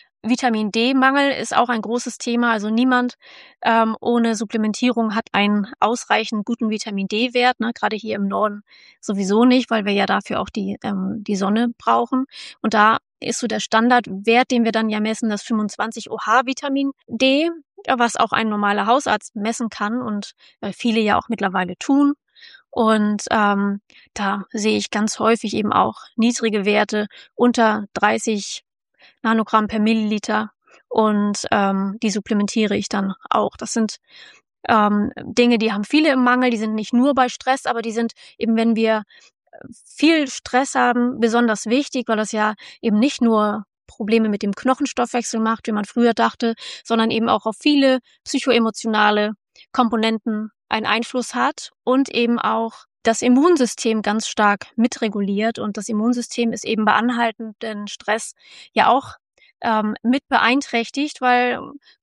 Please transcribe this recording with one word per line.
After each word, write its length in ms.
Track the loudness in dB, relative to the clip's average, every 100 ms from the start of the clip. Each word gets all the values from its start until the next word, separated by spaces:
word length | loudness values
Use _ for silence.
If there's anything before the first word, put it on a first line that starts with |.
| _ _
Vitamin 480 | -4 -2 0 0 -2
D-Mangel 600 | 0 0 2 2 2 0
ist 240 | -2 -2 0
auch 140 | 0
ein 120 | 0
großes 360 | -2 -4 -6 -8
Thema. 340 | -4 0 0
Also 180 | 0 0
niemand, 440 | 0 2 2 0 -4 -16 -20 -20 _
ähm, 340 | 0 2 2 0
ohne 340 | 0 2 2 0
Supplementierung 800 | -4 -2 -2 0 0 0 -2 -2
hat 120 | -2
einen 360 | 0 2 2 -2 -2
ausreichend 640 | 0 0 0 0 0 -4
guten 260 | -4 -4 -2
Vitamin 380 | -2 -4 -4 -2
D-Wert, 520 | -2 0 2 0 0
ne? 120 | -4
Gerade 220 | -4 -4 -4
hier 200 | -6 -4
im 120 | -2
Norden 360 | 0 -2 -4 -14 _ _ _
sowieso 460 | -6 -2 2 4 6
nicht, 240 | 4 2
weil 160 | -2 0
wir 80 |
ja 120 | 0 0
dafür 360 | -2 -2 -4
auch 80 | -4
die, 280 | -6 -6 -6
ähm, 400 | -6 -4 -4 -6
die 120 | -4 -2
Sonne 340 | 0 0 0 -2
brauchen. 480 | 0 0 0 -2 -4 -8 -20 -6
Und 120 | -2
da 240 | 2 4 2 -4 _
ist 200 | -8 -6
so 80 | -4
der 120 | -4
Standardwert, 920 | -2 2 4 2 2 -4 2 2 2
den 140 | 2 0
wir 60 |
dann 180 | 0 -2
ja 100 | -2
messen, 300 | -4 -2 -4
das 140 | -4
fünfundzwanzig 680 | -4 -4 -2 -4 -6 -8 -10
O 60 | -8
H 260 | 2 2 2
Vitamin 460 | -2 -2 -2 -2 -6 -10
D, 420 | 0 2 4 0 -4 -12 -8 -2
was 280 | 0 0 0
auch 160 | 0
ein 180 | 0 -2
normaler 380 | 0 0 0 2
Hausarzt 480 | 0 2 -2 -4 -6
messen 340 | -6 -4 -6
kann 320 | -6 -4 -4
und, 320 | -4 -6 -8 -16 _ _
äh, 120 | -10
viele 260 | -4 -2 2
ja 180 | 2 2
auch 120 | 0
mittlerweile 480 | -4 -2 -2 -4 -6
tun. 360 | 0 4 4 0 _ _ -20 -20 _
Und, 540 | 0 2 4 2 -2 -2
ähm, 500 | 0 2 2 0 -4 -10 _ _
da 320 | -6 -4 -4 -6
sehe 260 | -4 0 0
ich 120 | -2
ganz 300 | -2 -2 0
häufig 360 | 0 0 -2 -4
eben 160 | 0
auch 300 | 2 0 -2 -10 0
niedrige 500 | 0 0 -2 0 0
Werte 420 | 2 0 -2 -4 -10 -16
unter 520 | 0 2 4 2 0 -4
dreißig 720 | -2 0 0 -2 -4 -4 -12 -16 _ _ _ -20 _
Nanogramm 440 | 0 0 2 0 0
per 120 | 0
Milliliter. 720 | 2 2 0 -2 -2 -2 -4 _ _ _ _
Und, 600 | 0 2 2 0 -2 -2
ähm, 460 | 0 0 0 -2 -4
die 80 | -4
supplementiere 640 | -4 -2 -2 0 0 0 -2
ich 120 | -2
dann 260 | -4 -4 -6 -2
auch. 280 | 0 0 -4
Das 160 | -6
sind, 240 | -2 -2 -4 _ -20 -20 -20 _ _ 0
ähm, 440 | 2 4 2 -2 -6
Dinge, 400 | -4 2 4 4
die 160 | 0
haben 120 | -2 0
viele 260 | 2 4
im 120 | 4
Mangel, 280 | 2 2 2
die 60 | 0
sind 180 | -2 -4
nicht 180 | -2
nur 220 | 2 2 2
bei 140 | 0
Stress, 360 | -2 -2 -2 -2
aber 160 | -4
die 100 | -4
sind 200 | -4 -4 -6 -20 -6
eben, 180 | 0 2
wenn 200 | 2 2
wir, 280 | 2 0 -4 -16 _ _ _
äh, 60 | -20 -20 -20 -20
viel 420 | 2 4 4 0
Stress 480 | -6 -2 0 0 2
haben, 440 | 2 2 0 0
besonders 460 | 0 2 2 0 0
wichtig, 420 | 0 0 -4 -2
weil 100 | -2
das 140 | -2
ja 220 | -2 -2 -4 -12 -6
eben 180 | 0 2
nicht 220 | 2 2
nur 420 | 2 4 2 -2 -8 _ -20
Probleme 420 | -10 0 2 2
mit 140 | 0
dem 100 | -2
Knochenstoffwechsel 840 | -2 -2 0 -2 -2 -2 -2 -4 -2
macht, 280 | -2 -2 -4
wie 40 |
man 140 | -4 -4
früher 280 | 2 2
dachte, 400 | 4 0 0 -4 -4 -10 -16
sondern 260 | -2 0 2
eben 200 | 2 2
auch 160 | 0 0
auf 100 | -2
viele 400 | 2 4 4 2 -2 _
psychoemotionale 1120 | -6 -2 2 2 2 -2 -2 2 2 2 0 -4 _ _ -4
Komponenten 800 | 0 2 2 0 0 -2 -4 -6 -12 -6
einen 160 | -4 0
Einfluss 480 | -2 -2 -4 -4
hat 380 | -2 -2 -4 -12 _ 0
und 240 | 2 2
eben 300 | 0 0 0
auch 440 | 0 -2 -4 -8 -20 _
das 180 | -2 2
Immunsystem 800 | 4 6 6 4 2 0 -2 -2
ganz 260 | 0 -2 -2
stark 400 | 0 2 2 -4 0
mitreguliert. 840 | 0 0 -4 -2 -2 0 -2 -2
Und 180 | -6 -6
das 100 | -6
Immunsystem 640 | -2 0 -2 -4 -4 -2
ist 140 | -2 -4
eben 180 | 0
bei 80 | 2
anhaltenden 960 | 2 0 0 -2 -4 -12 -12 -10 -10 -10
Stress 460 | -10 -4 -4 -6 -16 _ -20 -6
ja 160 | 0 2
auch, 240 | 2 0 -12 _ _ _ _
ähm, 360 | -2 -2 -2 -2
mit 180 | 0 0 0
beeinträchtigt, 920 | 2 4 2 0 -2 -2 -4 -6 -2
weil 400 | 2 2 2 -2 -8 -18 _ _